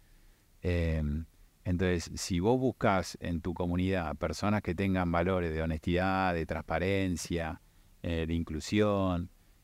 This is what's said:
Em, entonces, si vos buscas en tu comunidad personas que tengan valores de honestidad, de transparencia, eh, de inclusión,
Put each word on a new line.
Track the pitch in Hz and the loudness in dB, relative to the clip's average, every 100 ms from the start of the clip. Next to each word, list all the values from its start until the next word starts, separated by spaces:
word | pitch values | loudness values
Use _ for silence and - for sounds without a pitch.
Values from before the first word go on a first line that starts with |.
| - - - - _ _ | -20 -20 -20 -20 _ _
Em, | 90 87 82 80 73 76 80 - - _ - | 0 2 2 0 0 -2 -6 -16 -20 _ -2
entonces, | 90 92 90 - 76 | 2 2 2 -2 -8
si | - 87 | -2 2
vos | 101 127 | 2 2
buscas | 127 - 113 95 82 - | 0 0 2 2 -2 -6
en | 80 85 | -4 -4
tu | 90 | -4
comunidad | 82 87 87 92 95 80 71 | -2 -2 0 0 0 -2 -4
personas | 80 76 101 104 | -4 -2 0 0
que | 92 85 | 0 0
tengan | 98 92 87 | 0 2 2
valores | 85 87 92 85 | 2 2 0 0
de | 78 | -2
honestidad, | 80 78 - 87 95 95 92 | -2 -2 0 2 2 2 2
de | 85 78 | 0 -2
transparencia, | 80 - 80 92 98 95 85 - 85 80 - - - - - | -6 -2 -2 0 0 0 -2 -2 -4 -4 -8 -14 -20 -20 -10
eh, | 90 82 80 | -4 -2 0
de | |
inclusión, | 85 78 76 - 104 104 101 95 87 90 - _ _ | -2 -2 -6 0 2 4 4 2 0 -4 -12 _ _